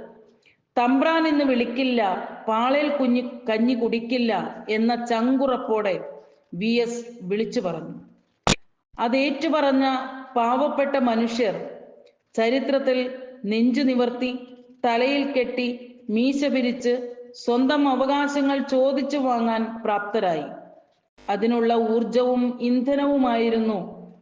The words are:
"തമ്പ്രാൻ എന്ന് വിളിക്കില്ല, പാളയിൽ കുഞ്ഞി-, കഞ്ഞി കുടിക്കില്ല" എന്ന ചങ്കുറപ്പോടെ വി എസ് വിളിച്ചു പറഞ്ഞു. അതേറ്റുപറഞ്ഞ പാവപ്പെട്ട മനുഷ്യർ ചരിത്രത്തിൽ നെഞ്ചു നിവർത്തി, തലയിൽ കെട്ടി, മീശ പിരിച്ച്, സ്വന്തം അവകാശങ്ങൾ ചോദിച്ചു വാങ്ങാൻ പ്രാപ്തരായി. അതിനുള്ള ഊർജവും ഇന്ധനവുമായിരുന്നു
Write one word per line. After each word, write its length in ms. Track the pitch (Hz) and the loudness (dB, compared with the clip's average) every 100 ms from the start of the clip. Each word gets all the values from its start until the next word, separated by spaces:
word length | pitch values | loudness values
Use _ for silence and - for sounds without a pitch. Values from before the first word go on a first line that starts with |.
| - - - _ _ _ _ - | -12 -20 -20 _ _ _ _ 0
"തമ്പ്രാൻ 500 | 240 269 311 330 320 | 2 4 4 2 2
എന്ന് 180 | 294 277 | 2 2
വിളിക്കില്ല, 560 | 240 240 240 262 240 196 180 - - | 2 0 0 0 2 0 -2 -6 -8
പാളയിൽ 460 | - 220 247 285 294 | -2 0 2 2 0
കുഞ്ഞി-, 420 | 285 254 247 247 - | 0 2 0 -2 -8
കഞ്ഞി 300 | - 220 240 | -4 0 2
കുടിക്കില്ല" 580 | 240 226 226 233 254 233 190 - - - | 2 0 -2 -2 0 0 0 -4 -10 -4
എന്ന 360 | 214 226 233 233 | 0 2 0 0
ചങ്കുറപ്പോടെ 920 | 226 240 262 269 247 254 220 202 165 - - - _ _ | 0 2 2 2 0 0 0 0 -2 -6 -14 -20 _ _
വി 180 | 175 214 | -4 0
എസ് 320 | 240 233 240 233 - | 2 0 -4 -10 -12
വിളിച്ചു 380 | 180 208 220 247 | -4 -2 -2 -2
പറഞ്ഞു. 360 | 185 160 165 165 - _ _ _ - - - _ _ | -4 -6 -10 -14 -18 _ _ _ -2 -2 -4 _ _
അതേറ്റുപറഞ്ഞ 920 | - 233 269 285 285 320 302 277 269 269 262 - - - | -6 -2 0 0 -2 -2 2 2 2 2 -2 -6 -12 -6
പാവപ്പെട്ട 640 | 240 233 254 294 233 277 277 | -2 2 2 0 0 0 2
മനുഷ്യർ 580 | 247 226 233 - 220 170 - - - - - _ _ - | 2 2 0 0 -2 -2 -8 -14 -20 -20 -20 _ _ 0
ചരിത്രത്തിൽ 600 | 226 262 277 269 269 254 254 - - - 202 | 2 2 2 0 2 0 -2 -6 -14 -10 -2
നെഞ്ചു 360 | 220 240 247 | 2 2 4
നിവർത്തി, 500 | 262 247 240 240 254 254 - - - - | 2 2 0 0 -4 -6 -12 -20 -20 -4
തലയിൽ 520 | 240 233 254 285 277 | 0 2 2 2 0
കെട്ടി, 360 | 262 240 247 247 240 - - - | 0 -2 -2 -4 -6 -12 -16 -4
മീശ 360 | 214 254 277 285 | 0 2 2 0
പിരിച്ച്, 480 | 254 247 240 240 247 247 - - | 2 0 0 0 -2 -4 -12 -18
സ്വന്തം 560 | - - 240 262 294 285 | -8 0 2 4 4 2
അവകാശങ്ങൾ 680 | 254 262 285 285 285 277 277 | 2 2 2 0 0 0 0
ചോദിച്ചു 560 | 269 262 269 269 262 294 | 0 2 2 2 -2 0
വാങ്ങാൻ 460 | 262 240 226 226 220 - | 0 0 0 0 -2 -4
പ്രാപ്തരായി. 680 | 220 208 - 226 190 156 143 - - - _ _ _ _ - | -2 -2 -2 0 0 -2 -4 -12 -18 -20 _ _ _ _ -6
അതിനുള്ള 460 | 202 226 240 226 233 220 | -2 0 2 2 2 2
ഊർജവും 680 | 233 - 247 247 247 247 240 | 0 2 2 2 2 0 -2
ഇന്ധനവുമായിരുന്നു 1160 | 240 247 247 277 285 285 254 233 226 226 220 202 175 - - - | 0 0 2 0 2 2 2 2 2 2 0 -2 -6 -12 -20 -18